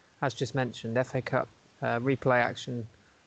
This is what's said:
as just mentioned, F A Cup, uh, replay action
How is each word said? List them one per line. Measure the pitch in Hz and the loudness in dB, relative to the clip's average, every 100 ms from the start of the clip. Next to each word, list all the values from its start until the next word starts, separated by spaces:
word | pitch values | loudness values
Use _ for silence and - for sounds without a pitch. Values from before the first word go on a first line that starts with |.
| _ _ | _ _
as | 143 | -4
just | - 131 139 | -2 -2 -2
mentioned, | 127 - 113 117 | -2 -4 -2 0
F | 131 | 0
A | 131 | -2
Cup, | - 127 - _ _ - | 0 0 -2 _ _ -6
uh, | 123 117 | -2 0
replay | 127 131 135 123 | 0 2 4 4
action | 120 - - 120 110 - _ _ | 4 -2 -8 -8 -8 -14 _ _